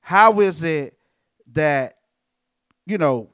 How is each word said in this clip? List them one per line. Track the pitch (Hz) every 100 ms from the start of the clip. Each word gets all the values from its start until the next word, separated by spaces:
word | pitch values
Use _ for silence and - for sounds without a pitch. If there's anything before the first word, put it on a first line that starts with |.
How | - 185 220 208
is | 202 160
it | 165 156 135 _ _ _ _ _ _
that, | 120 151 143 127 _ _ _ _ _ _ _ _ _ -
you | 208
know | 151 127 110